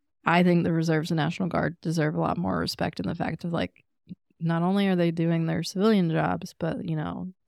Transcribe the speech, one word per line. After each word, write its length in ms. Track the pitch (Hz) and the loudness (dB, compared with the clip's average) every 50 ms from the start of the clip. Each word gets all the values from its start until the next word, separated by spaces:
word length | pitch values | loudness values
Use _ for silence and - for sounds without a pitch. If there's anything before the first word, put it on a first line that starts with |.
| _ _ _ _ - | _ _ _ _ 0
I 200 | 160 170 175 180 | 2 4 6 6
think 180 | 180 175 175 | 6 6 4
the 100 | - 180 | 4 2
reserves 380 | 165 165 160 165 160 156 151 175 | 0 0 2 2 2 0 0 0
and 60 | 170 | 0
National 320 | 156 147 165 - - 190 165 | 0 0 0 -2 -2 -4 -2
Guard 280 | 170 160 151 160 170 - | 0 0 -2 -2 -4 -4
deserve 340 | - 165 165 170 147 156 170 | -4 -2 0 0 0 0 0
a 60 | 170 | 0
lot 180 | 160 165 - 175 | -2 0 -2 -2
more 200 | 180 190 185 165 | -2 -2 -2 -2
respect 420 | 165 175 - - 185 180 - - | -2 -4 -4 -4 -4 -4 -4 -4
in 80 | 185 185 | -4 -4
the 60 | 170 | -4
fact 260 | 175 - - 160 - - | -4 -4 -4 -6 -6 -6
of, 80 | 170 | -4
like, 300 | 170 170 180 - - _ _ _ _ _ _ - - - _ _ _ - | -4 -4 -4 -6 -8 _ _ _ _ _ _ -20 -20 -20 _ _ _ -4
not 240 | 165 165 165 165 | -2 0 0 0
only 240 | 170 185 196 202 196 | 2 2 2 2 2
are 100 | 196 185 | 2 2
they 140 | 175 170 170 | 2 2 2
doing 360 | 165 170 165 170 165 165 165 | 2 0 0 2 2 0 0
their 180 | 165 165 160 165 | 0 -2 -2 -4
civilian 460 | - - 185 202 226 220 190 175 165 | -4 -2 0 2 4 4 4 4 2
jobs, 440 | 160 160 156 170 175 170 - - - | 2 0 0 0 -2 -4 -6 -10 -8
but, 320 | - 170 160 - - - 170 | -6 -4 -4 -4 -4 -6 -4
you 60 | 160 | -4
know, 380 | 156 156 - - - 180 185 - _ _ | -4 -4 -6 -6 -8 -10 -12 -14 _ _